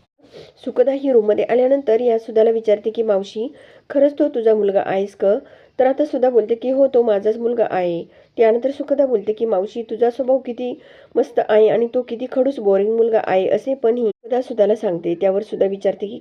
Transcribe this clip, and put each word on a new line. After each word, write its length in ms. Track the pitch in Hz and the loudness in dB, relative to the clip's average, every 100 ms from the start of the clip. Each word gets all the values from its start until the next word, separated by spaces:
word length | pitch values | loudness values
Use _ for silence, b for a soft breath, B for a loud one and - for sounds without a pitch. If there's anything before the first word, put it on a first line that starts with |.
| _ _ B B B _ | _ _ B B B _
सुखदा 280 | - - 254 | -8 0 0
ही 200 | 277 269 | 0 2
रूममध्ये 320 | 240 208 214 | 2 4 0
आल्यानंतर 560 | - 233 254 277 277 226 | 0 2 2 2 2 0
या 180 | 247 226 | 2 0
सुधाला 320 | 226 220 226 | 0 2 2
विचारते 400 | 226 220 208 226 | 2 0 0 -2
की, 120 | 220 | -4
"मावशी, 500 | 220 196 196 220 240 B B B - | 0 0 -2 -8 -10 B B B -6
खरंच 280 | 285 285 285 | 2 2 2
तो 100 | 294 | -2
तुझा 260 | 254 220 | 0 2
मुलगा 280 | 220 202 190 - | 2 2 0 -2
आहेस 280 | 190 202 - | -4 -4 -2
का?" 180 | 196 233 - B B - | 0 0 -4 B B 0
तर 80 | 262 | 0
आता 180 | 269 | 0
सुधा 260 | 302 269 247 | -2 0 2
बोलते 240 | 240 214 | 2 0
की, 160 | 226 247 | -2 -2
"हो, 160 | 269 269 | 2 2
तो 160 | 262 | 2
माझाच 340 | 233 202 208 233 | 2 0 0 -2
मुलगा 300 | 233 233 214 | -2 -2 -2
आहे." 340 | 185 180 170 - b b - | -2 -2 -4 -8 b b 0
त्यानंतर 340 | 220 233 262 | 2 2 -2
सुखदा 360 | 277 277 277 269 | -6 -4 0 0
बोलते 260 | 233 202 | 0 -2
की, 120 | 214 | -4
"मावशी, 380 | 226 190 208 240 | -2 -2 -2 -6
तुझा 280 | 226 220 240 | -8 -2 -2
स्वभाव 280 | 247 254 262 | -2 0 -2
किती 400 | 254 226 151 139 B B B - | -2 -8 -8 -10 B B B -4
मस्त 240 | - - - | -2 -2 2
आहे 200 | 214 214 | 4 4
आणि 200 | 202 233 | 2 0
तो 80 | 254 | -2
किती 240 | 247 226 254 | -4 -8 -6
खडूस 260 | 269 254 277 | -2 -2 0
बोरिंग 380 | 202 196 208 226 | 0 2 2 2
मुलगा 240 | 226 220 | 2 0
आहे," 240 | - 190 185 | 0 0 2
असे 260 | 214 269 | -2 -2
पण 220 | 269 226 247 | -2 0 0
ही 120 | 226 | -2
सुधा 320 | - 226 247 | -4 -6 -4
सुधाला 340 | 254 226 202 | -4 0 0
सांगते. 400 | 226 214 170 170 | 0 -2 -4 -4
त्यावर 280 | 170 196 190 | -2 0 0
सुधा 240 | 214 185 196 | -4 -2 -2
विचारते 400 | 196 196 190 202 | 0 -4 -4 -8
की, 120 | 240 | -10